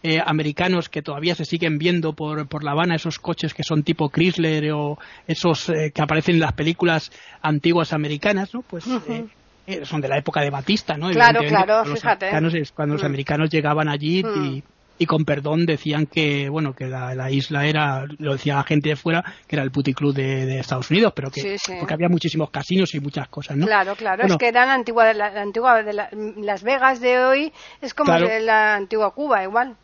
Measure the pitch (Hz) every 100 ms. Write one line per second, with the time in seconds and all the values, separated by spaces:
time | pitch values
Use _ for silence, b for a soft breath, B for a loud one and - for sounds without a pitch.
0 | 160 160 - 156 151 143 180 180 165 -
1 | 151 143 165 170 156 165 165 151 170 175
2 | 160 156 151 151 147 156 147 143 175 165
3 | 165 - - 165 160 - 147 156 147 165
4 | 151 - 175 170 160 156 151 151 147 151
5 | B B - 160 175 156 - 160 156 -
6 | 151 156 151 170 156 - 156 165 175 160
7 | - B B B 156 151 170 170 160 156
8 | 151 147 208 202 190 240 - 175 233 254
9 | - 233 226 _ _ _ - 190 139 160
10 | 135 139 147 151 143 139 131 214 - 151
11 | 170 190 233 233 147 196 190 214 220 147
12 | 240 202 190 156 160 165 143 - 147 147
13 | 147 139 139 147 156 160 147 151 156 147
14 | 147 180 220 202 143 135 - _ _ _
15 | 160 160 156 143 147 160 170 151 151 151
16 | 151 - 151 143 139 151 147 131 127 131
17 | 127 131 131 139 131 147 143 156 147 135
18 | 139 147 151 135 143 139 139 151 147 147
19 | 170 165 B B B - 135 131 139 127
20 | 143 139 135 135 131 131 - 127 127 170
21 | 220 - 135 135 165 202 - 185 151 156
22 | 175 170 160 156 156 147 135 185 180 151
23 | 139 139 131 - 139 139 190 208 190 202
24 | 220 190 277 170 240 233 254 262 240 233
25 | 226 214 208 202 202 202 254 226 214 208
26 | 208 214 214 208 208 196 202 269 262 254
27 | 247 247 254 269 311 B B B 269 -
28 | 196 165 175 220 220 220 214 208 196 220
29 | 208 220 294 220 190 220 262 226